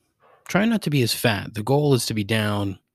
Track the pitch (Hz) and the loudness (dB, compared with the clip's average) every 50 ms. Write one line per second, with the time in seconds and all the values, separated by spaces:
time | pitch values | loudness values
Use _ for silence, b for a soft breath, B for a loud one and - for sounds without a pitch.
0 | _ _ _ b b b b b b - - 175 208 226 233 202 - 170 147 143 | _ _ _ b b b b b b -4 -2 0 2 2 0 0 -2 0 0 2
1 | 123 113 - - - 123 107 95 95 - - 110 104 - 135 143 147 147 139 120 | 2 2 0 0 0 0 0 0 -4 -8 -8 -8 -2 0 0 2 4 4 2 2
2 | - - 117 110 104 98 113 110 107 104 104 101 101 98 92 - _ _ _ | 2 -2 -2 -4 -2 0 0 0 0 0 0 -2 -2 -4 -6 -8 _ _ _